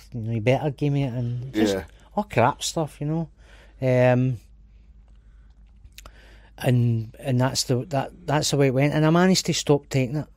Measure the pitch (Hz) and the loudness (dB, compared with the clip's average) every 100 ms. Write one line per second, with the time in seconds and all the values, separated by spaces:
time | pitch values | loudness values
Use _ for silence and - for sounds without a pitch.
0 | - 120 110 113 113 131 147 131 147 143 | -12 -10 -6 -2 0 0 0 -2 -2 0
1 | 139 127 120 123 131 107 107 95 - - | -2 -4 -6 -6 -6 0 0 0 -6 -16
2 | - - 208 - 120 - - - 151 - | -10 -8 -2 2 2 0 -6 -6 -6 -6
3 | 147 160 160 - - - - - 131 127 | -4 -4 -6 -12 -20 -20 -20 -6 0 4
4 | 127 123 127 120 - - - - - - | 4 4 0 -4 -10 -20 -20 -20 -20 -20
5 | - - - - - - - - - - | -20 -20 -20 -20 -20 -20 -20 -20 -20 -20
6 | - - - - - - 139 123 117 113 | -20 -20 -20 -20 -20 -4 0 2 2 0
7 | 110 - 143 123 127 123 - 123 110 135 | -4 -10 -2 0 0 -2 -2 -2 -2 -4
8 | 127 - - 143 151 139 135 127 147 147 | -6 -8 -4 -2 0 2 2 2 0 2
9 | 156 170 185 180 - 156 - 143 - 135 | 2 4 4 2 0 -2 0 0 0 -2
10 | 127 151 - | -2 -4 -8